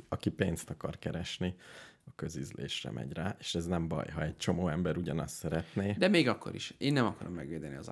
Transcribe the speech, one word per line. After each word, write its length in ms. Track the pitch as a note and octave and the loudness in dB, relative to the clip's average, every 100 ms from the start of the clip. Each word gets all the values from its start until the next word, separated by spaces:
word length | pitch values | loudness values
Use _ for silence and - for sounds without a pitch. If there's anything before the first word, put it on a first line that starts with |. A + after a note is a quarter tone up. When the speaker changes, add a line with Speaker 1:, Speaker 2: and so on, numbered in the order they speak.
| - | -4
Speaker 1:
aki 200 | - - | -2 0
pénzt 400 | - F#2 E2 - | 2 2 2 -4
akar 300 | - - - | -6 -6 -6
keresni, 560 | E2+ E2 F2 - F2+ F2+ - - - - - | -4 -4 -4 -2 -2 -2 -10 -18 -18 -20 -20
a 60 | - | -8
közízlésre 760 | D#2 E2 C#2 - C#2+ - - | -6 -6 -8 -6 -6 -4 -4
megy 200 | A1+ B1+ | -6 -6
rá, 220 | - F#2+ - | -2 -4 -4
és 160 | - F2 | -4 -2
ez 100 | E2 | 0
nem 220 | F2 E2 | 0 2
baj, 200 | D#2 - | 0 -2
ha 140 | D2+ | -2
egy 140 | D#2 - | -2 0
csomó 300 | - E2+ F2+ | 2 4 4
ember 300 | D#2+ F2 E2+ | 4 2 2
ugyanazt 380 | F2 E2 C#2 - | 2 0 -2 -4
szeretné. 600 | D#3+ E2 - G2+ G2+ G#2 | 0 0 0 0 2 4
Speaker 2:
De 100 | F#3 | 6
még 200 | F3+ B2+ | 8 6
akkor 280 | G#2 - - | 2 -2 -8
is. 180 | - - | -8 -2
Én 160 | C#3 | 2
nem 120 | C#3+ A2+ | 4 4
akarom 280 | - - | 2 -6
megvédeni 420 | F2 C#2 D#2+ D2 C#2 | -6 -6 -6 -6 -8
az 160 | C#2 | -8